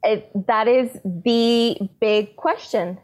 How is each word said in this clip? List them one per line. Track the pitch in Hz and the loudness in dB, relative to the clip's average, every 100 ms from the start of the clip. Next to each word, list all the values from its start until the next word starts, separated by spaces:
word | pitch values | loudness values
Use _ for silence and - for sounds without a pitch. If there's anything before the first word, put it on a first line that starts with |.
it, | - 214 - 202 190 | 0 -2 -4 -8 -2
that | 220 220 | 0 4
is | 254 247 - | 2 2 -4
the | 196 175 208 233 233 233 233 - 196 _ | -8 -4 0 2 4 2 2 0 -6 _
big | 220 214 214 - | 2 2 0 -4
question. | - 427 - 226 175 185 | -4 -4 -4 -4 -4 -8